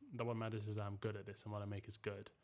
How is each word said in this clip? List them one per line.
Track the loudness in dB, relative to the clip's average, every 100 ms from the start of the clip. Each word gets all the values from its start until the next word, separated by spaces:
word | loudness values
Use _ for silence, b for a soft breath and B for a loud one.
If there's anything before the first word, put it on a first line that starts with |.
| -6 0
That | 2
what | 4
matters | 2 2 2
is | 2
that | 0
I'm | 2
good | 0 0
at | -4
this | -6
and | -2
what | -2
I | 0
make | 0 -2
is | -2
good." | 0 0 -4 -14